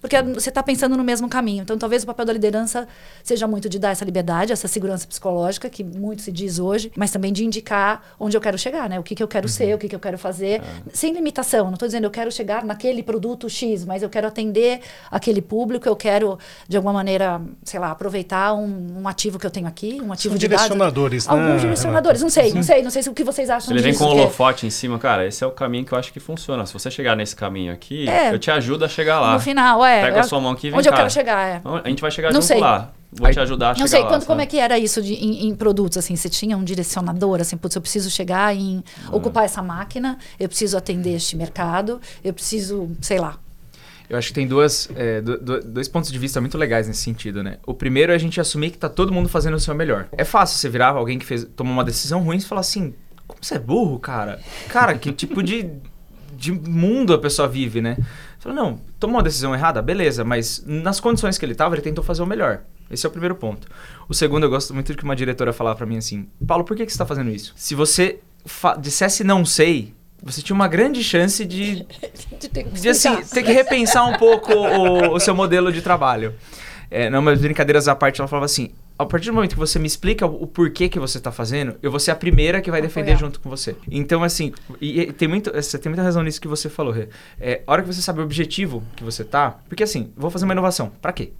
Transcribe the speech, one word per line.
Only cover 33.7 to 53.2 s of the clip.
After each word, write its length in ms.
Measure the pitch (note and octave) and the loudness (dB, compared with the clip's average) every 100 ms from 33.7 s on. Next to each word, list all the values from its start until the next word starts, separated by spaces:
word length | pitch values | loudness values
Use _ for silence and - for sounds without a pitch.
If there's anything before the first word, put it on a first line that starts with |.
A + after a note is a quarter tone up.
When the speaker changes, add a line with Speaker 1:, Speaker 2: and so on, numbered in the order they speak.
Speaker 1:
Não 40 | B2 | 2
Speaker 3:
chegar 100 | C#4 | 6
Speaker 1:
sei 120 | D4 | 6
Speaker 3:
lá, 40 | A3 | 6
Speaker 1:
quando, 160 | D4 | 2
como 140 | - D#4 | 2 0
Speaker 3:
sabe? 40 | |
Speaker 1:
é 20 | C#4+ | 2
que 100 | D4+ | 2
era 220 | A#3+ A#3+ | 2 2
isso 240 | G#3+ A3+ | 2 -2
de, 120 | G3+ | -2
em, 340 | G#3 G#3+ G#3+ G#3+ | -2 -2 0 -2
em 60 | G3+ | 2
produtos, 420 | A3 G3+ G3 F3 | 2 4 2 0
assim, 160 | F3 | -2
você 140 | E3+ F3 | -2 -2
tinha 280 | - G#3 G#3 | -4 -2 -2
um 60 | |
direcionador, 800 | F#3 F#3 E3+ - F3+ F3 G3 F#3 | -2 -2 -4 -2 -2 0 0 2
assim, 160 | E3+ E3+ | 0 -4
"Putz, 180 | F3+ | -4
eu 80 | F3 | -4
preciso 260 | E3+ G#3 F#3+ | -2 -4 -2
chegar 460 | - F3+ F3+ G#3 | -4 -2 2 2
em 300 | G3+ G3 F#3 - - | 0 -2 -4 -8 -16
Speaker 3:
Ah. 120 | - G#3+ | -4 -2
Speaker 1:
ocupar 280 | A#3+ F#3+ A3 | 0 2 2
essa 140 | G#3+ | 0
máquina, 520 | F#3 E3+ G3+ B3+ C4 C4 - - | -6 -6 -8 -6 -6 -6 -12 -8
eu 80 | F#3+ | -6
preciso 300 | - G#3 F#3+ | -2 -2 -2
atender 360 | - F3+ F3+ E3+ | -2 -4 -2 -2
este 200 | E3 E3 | -4 -4
mercado, 640 | D#3+ - F3 E3+ G#3 B3 - - | -6 -4 -2 0 -2 -6 -10 -8
eu 100 | F#3+ | -8
preciso", 560 | F3 - A3 F#3+ G3+ E3+ E3+ | -6 -4 -4 -4 -6 -6 -6
sei 180 | - F#3+ | -2 -2
lá. 180 | E3 D3+ - - - - - - - | -2 -8 -16 -20 -20 -20 -20 -20 -6
Speaker 2:
Eu 80 | A#2+ | -4
acho 120 | A2+ | -4
que 60 | |
tem 120 | - C3+ | -2 0
duas, 420 | C3 D3+ C#3+ - | 4 4 2 -4
é, 260 | - A#2+ A2 | -4 -2 -2
do, 180 | A2 B2 | -2 -4
do, 200 | B2+ B2+ | -2 -4
dois 280 | A#2 A2+ C3+ | -4 -6 -2
pontos 240 | E3+ D#3+ | -2 -2
de 60 | C3 | -4
vista 200 | C3+ C3+ | -4 -2
muito 160 | B2+ D#3 | -2 -2
legais 300 | D3+ A#2 A2 | 0 0 0
nesse 160 | G#2+ | -4
sentido, 400 | - A2+ G#2+ G2+ | -4 -6 -6 -6
né? 160 | G2 G2 - | -6 -8 -10
O 80 | |
primeiro 380 | B2 C3+ C3 E3 | -4 0 4 4
é 20 | |
a 40 | E3+ | 4
gente 220 | E3 E3 | 2 -2
assumir 300 | D#3+ D3+ D#3 | -2 -2 -4
que 80 | E3+ | -4
tá 100 | D#3 | -8
todo 240 | - F#3+ | 0 0
mundo 160 | F#3 F3 | 2 0
fazendo 260 | E3+ D#3 | 2 0
o 60 | D#3 | 2
seu 140 | D3+ | 0
melhor. 320 | D3+ D#3+ G#2 F#2 | 0 0 0 -2
É 120 | - | -4
fácil 320 | - A3 F3+ - | 0 4 4 2
você 120 | C3+ | -2
virar 220 | A#2+ B2+ | 4 4
alguém 280 | C#3 A#2 B2+ | 4 -2 -4
que 80 | - | -4
fez, 180 | B2 A#2 - | -6 -6 -6
tomou 160 | B2+ | -2
uma 120 | B2+ | 0
decisão 380 | B2 A2+ C#3 E3+ | 0 -2 -2 0
ruim 140 | E3 F3 | 0 0
e 40 | |
falar 200 | G3 G#3 | -2 -4
assim, 340 | F#3 G#3 E3 A#2 - - | -2 -2 -4 -6 -20 -20